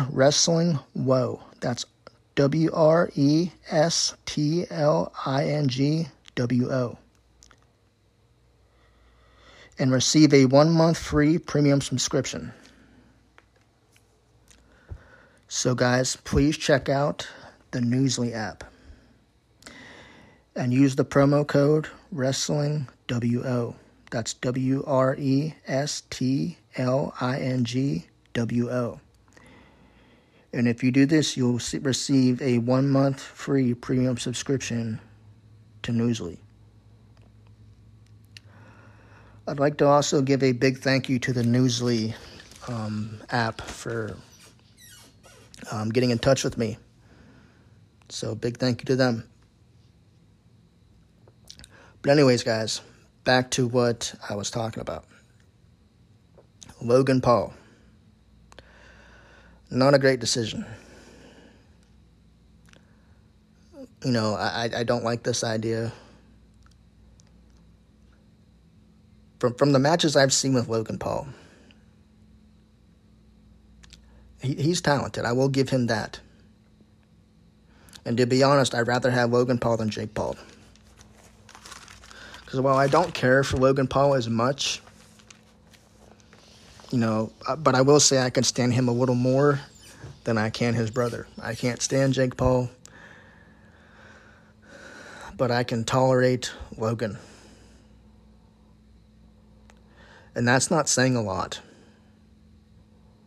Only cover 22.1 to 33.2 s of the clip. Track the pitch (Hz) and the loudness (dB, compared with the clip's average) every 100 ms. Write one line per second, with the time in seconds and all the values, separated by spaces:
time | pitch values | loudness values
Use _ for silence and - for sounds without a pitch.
22.1 | 151 131 135 - 151 147 151 131 - - | -6 -4 -2 -2 -2 -2 -4 -8 -12 -8
23.1 | 123 120 120 135 123 117 - _ _ _ | -4 -2 -2 -2 -4 -4 -8 _ _ _
24.1 | 123 110 - 127 131 131 135 147 131 131 | -8 -8 -6 -4 -2 -2 -2 0 2 2
25.1 | 135 143 135 156 - - 135 151 - - | 0 0 0 0 -8 -6 -4 -4 -6 -10
26.1 | - 127 135 165 160 _ - 127 135 - | -4 -2 -2 -2 -8 _ -6 -2 -2 -2
27.1 | - 127 131 127 127 117 123 139 160 - | -4 -4 -4 -4 -2 -2 -2 -2 -4 -8
28.1 | _ _ - 117 120 120 127 120 78 - | _ _ -6 -2 -2 -2 -2 -6 -8 -18
29.1 | _ _ - - - - _ - _ _ | _ _ -20 -20 -20 -20 _ -20 _ _
30.1 | _ _ _ _ - 120 117 127 139 139 | _ _ _ _ -2 0 0 0 4 4
31.1 | 156 143 - 123 120 - - 139 123 - | 4 0 0 0 0 -4 -6 -4 -2 0
32.1 | 135 127 123 139 120 117 131 139 135 139 | 2 2 2 0 0 2 0 2 2 2
33.1 | 135 | -2